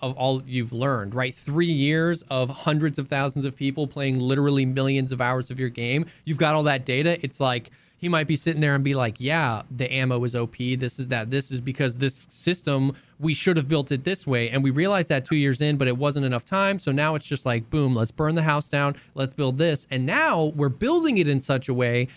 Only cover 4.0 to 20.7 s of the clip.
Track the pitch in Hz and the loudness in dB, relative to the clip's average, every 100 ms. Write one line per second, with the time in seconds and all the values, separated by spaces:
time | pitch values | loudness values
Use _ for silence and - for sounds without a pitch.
4 | 135 131 127 135 143 139 131 131 135 135 | -2 0 2 2 4 4 2 2 2 2
5 | 131 123 123 127 127 127 127 117 120 139 | 0 -2 0 0 -4 -4 -6 -4 -2 -2
6 | 165 - - 143 156 156 147 135 135 127 | -2 -8 -6 2 2 4 2 0 0 0
7 | 165 165 135 - 131 123 110 - _ - | 2 0 -4 -2 0 0 -6 -20 _ -8
8 | 175 160 151 147 170 151 147 139 139 139 | 0 0 2 0 0 0 2 2 2 0
9 | 117 107 127 160 135 107 - 127 123 131 | 0 -2 -2 0 0 -2 -6 -6 -4 0
10 | 127 123 120 123 117 - 123 127 123 - | 0 0 0 -2 -4 -4 -2 -2 -4 -6
11 | 127 120 113 135 135 127 131 127 135 120 | -4 -4 -2 -4 -2 -6 -4 -2 -2 0
12 | 135 - - - - 180 - 139 135 - | -4 -4 -16 -6 -2 -2 0 0 0 -2
13 | - - 156 143 185 160 135 156 135 135 | -16 -4 -2 0 2 2 2 0 0 -2
14 | 170 190 - 123 117 135 135 135 190 196 | -2 -4 0 0 2 2 2 2 2 2
15 | 165 139 127 156 139 123 151 143 131 123 | 2 -2 0 2 2 2 2 2 2 2
16 | 147 143 135 120 - 196 196 196 - 135 | 0 0 0 -2 -2 0 0 0 0 0
17 | 156 151 - 139 131 117 110 156 139 117 | 0 -2 -4 -4 0 -2 0 0 2 2
18 | 113 - 156 165 156 147 - 143 143 139 | 0 0 0 2 2 0 0 0 0 -2
19 | - 139 135 135 135 131 165 143 - 131 | -10 -6 -4 0 0 2 2 0 -4 -4
20 | 131 254 311 180 156 151 139 | 0 0 2 2 0 2 0